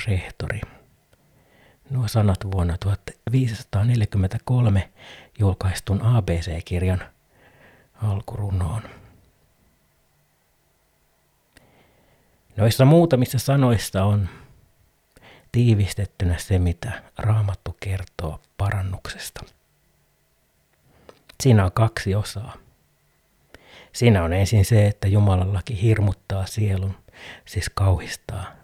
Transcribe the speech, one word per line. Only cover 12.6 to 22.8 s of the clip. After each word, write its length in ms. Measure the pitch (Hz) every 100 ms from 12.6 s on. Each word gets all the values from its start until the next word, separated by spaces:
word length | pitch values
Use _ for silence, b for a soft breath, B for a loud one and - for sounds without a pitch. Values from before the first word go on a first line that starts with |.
| 110 - 135
muutamissa 540 | 165 170 127 127 127
sanoissa 640 | - 139 131 113 - 95
on 260 | 95 104 92 B B B _ _ _ _ _ _ B B B
tiivistettynä 840 | 120 120 107 101 - 98 _ 92 82
se, 220 | - 92
mitä 440 | 90 85 - 95 - -
Raamattu 600 | 110 110 101 95 - -
kertoo 600 | - 95 95 - 82 78 _ _
parannuksesta. 840 | 101 101 95 92 - - - - - _ _ _ _ _ _ _ _ _ _ _ _ _ _ B B B _ _
Siinä 220 | 135 110 92
on 60 |
kaksi 440 | - 113 - - 95
osaa. 420 | 101 - 113 - _ _